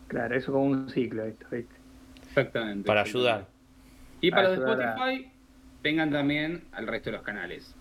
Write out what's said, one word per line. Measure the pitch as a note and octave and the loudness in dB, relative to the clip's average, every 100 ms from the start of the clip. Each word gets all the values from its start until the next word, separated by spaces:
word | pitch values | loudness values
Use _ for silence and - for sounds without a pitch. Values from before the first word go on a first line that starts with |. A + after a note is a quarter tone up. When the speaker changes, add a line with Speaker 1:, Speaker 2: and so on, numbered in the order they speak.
| - | -8
Speaker 1:
Claro, | - A#2 B2+ | -4 -2 -2
eso | B2+ | 0
como | C3+ C#3 | 2 2
un | C3+ C3+ | 2 0
ciclo, | - A2+ A2 A2 | -2 -2 -2 -6
esto, | A2 - | -8 -8
¿viste? | A#2+ A#2+ - - - - - - | -8 -8 -14 -20 -20 -20 -20 -4
Speaker 2:
Exactamente, | - B2 A#2+ G#2+ G2+ G2+ | 0 0 0 -4 -2 4
Speaker 3:
Para | G#2 | 4
Speaker 2:
exactamente. | G2+ B2 B2 | 4 2 2
Speaker 3:
ayudar. | G#2+ G2 - - - - - - - | 0 -4 -20 -20 -20 -20 -20 -20 -2
Speaker 2:
Y | F3+ | 2
para | F#3 | 4
Speaker 1:
Para | F#3+ F#3 | 4 2
Speaker 2:
los | - | 0
de | |
Speaker 1:
ayudar | B3+ - | 0 0
a | A3+ | -2
Speaker 2:
Spotify, | B3+ C4 - - - - - - | -2 -4 -8 -20 -20 -20 -20 -6
vengan | D3+ D#3+ D#3 | 0 2 2
también | C#3+ C#3+ D3 G#2+ E3+ - | 2 2 0 -2 -6 -10
al | - A2+ | -10 -6
resto | A2+ A#2+ | -4 -4
de | G#2+ | -8
los | - | -8
canales, | G#2 F2 F2+ - - | -8 -8 -12 -16 -18